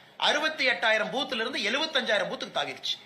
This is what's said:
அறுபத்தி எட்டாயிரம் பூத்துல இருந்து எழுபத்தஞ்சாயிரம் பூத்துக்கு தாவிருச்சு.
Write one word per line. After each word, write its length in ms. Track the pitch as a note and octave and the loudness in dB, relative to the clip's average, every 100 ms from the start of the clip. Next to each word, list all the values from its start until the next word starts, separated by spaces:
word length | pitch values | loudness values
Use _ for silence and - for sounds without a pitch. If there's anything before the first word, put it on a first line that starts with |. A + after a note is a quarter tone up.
| - - | -20 -2
அறுபத்தி 520 | F#3 C#4 D#4 D#4 C4 | 2 4 2 2 0
எட்டாயிரம் 420 | A#3 A3+ A3 G#3 | 2 4 2 2
பூத்துல 380 | A3+ C#4+ A#3 A#3 | -2 -2 -2 -2
இருந்து 100 | D4 | -2
எழுபத்தஞ்சாயிரம் 720 | G3+ C4+ D#4+ C#4 A3+ G#3 F3+ | 0 0 0 0 2 2 0
பூத்துக்கு 300 | - G#3 D#3+ | -4 -6 -4
தாவிருச்சு. 340 | C#3 B2+ - - | -4 -4 -6 -6